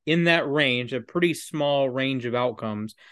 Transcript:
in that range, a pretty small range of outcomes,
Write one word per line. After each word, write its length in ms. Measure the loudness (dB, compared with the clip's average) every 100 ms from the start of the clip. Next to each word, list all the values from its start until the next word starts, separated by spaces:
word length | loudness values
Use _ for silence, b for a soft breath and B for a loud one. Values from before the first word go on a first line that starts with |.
| 0
in 180 | 2
that 240 | 4 2 2
range, 440 | 2 2 2 -2
a 80 | -6
pretty 340 | -4 0 0
small 540 | 0 -6 -2 0 2 0
range 380 | 0 -2 -2 -2
of 80 |
outcomes, 600 | 0 -2 -2 -6 -6 -8 -12 b